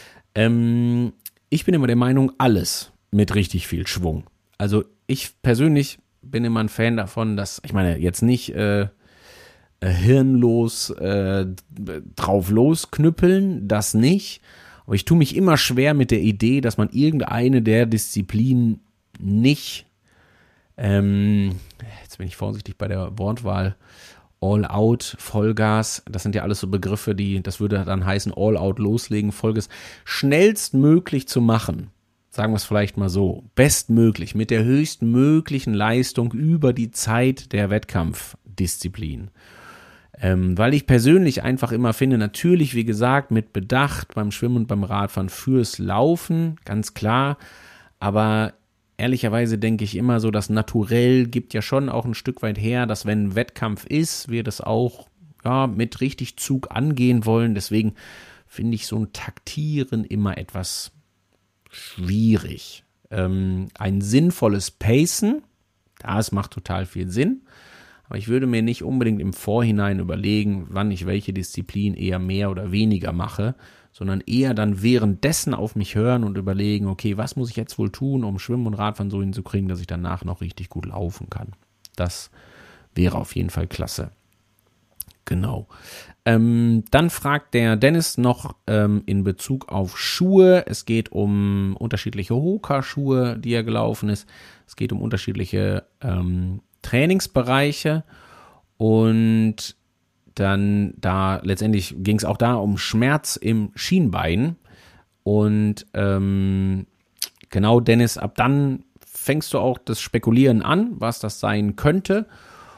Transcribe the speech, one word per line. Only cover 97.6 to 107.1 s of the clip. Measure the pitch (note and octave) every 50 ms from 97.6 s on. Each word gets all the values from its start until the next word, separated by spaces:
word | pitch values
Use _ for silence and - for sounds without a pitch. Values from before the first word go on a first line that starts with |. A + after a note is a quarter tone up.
| C#3+ D3 C#3+ - - D#3+ D#3 D#3+ - _ - - - - - - - - _ _ _ _ _
Und | - A2+ A2 A2 A2+ A2+ A2+ A2 A2+ A2+ A2+ A2 A2+ A2 A2 G#2+ - - - - _ _ _ _ _ _ _ _ _ _ _ -
dann | - G2 G2 G2 G2 G2+ G2+ G#2 G#2 G2+ - -
da, | - - F#2 F#2 F#2+ F#2+ F#2+ F#2+ - -
letztendlich | F#2 G2 - G#2 A2 A2 G2+ F2+ - C2 B1+
ging's | F#2 G#2 G#2+ G#2 G#2+
auch | - G#2+
da | - A#2+ A#2+ B2
um | A2+ G2+ G#2 G2+ F#2
Schmerz | - - - A2 A#2+ C3+ D3 D3+ - - -
im | - - G#2+ A2+ A2 G#2 G2 -
Schienbein. | - - - F3+ F#3 E3 A2 F2 F#2 E2+ D#2+ E2+ G2+ C3 E3 E3+ - _ _ - - - - _ - _ _ _ _
Und, | - G2+ G#2 G#2 G#2+ G#2+ G#2+ G#2+ G#2+ G#2 G#2 - - _ -
ähm, | - G2+ G2 G2 G2 G2 G2 G2 G2 F#2+ G2 F#2+ F#2+ F#2+ F#2+ F#2+ F#2+ F#2+ _ _ _ _ _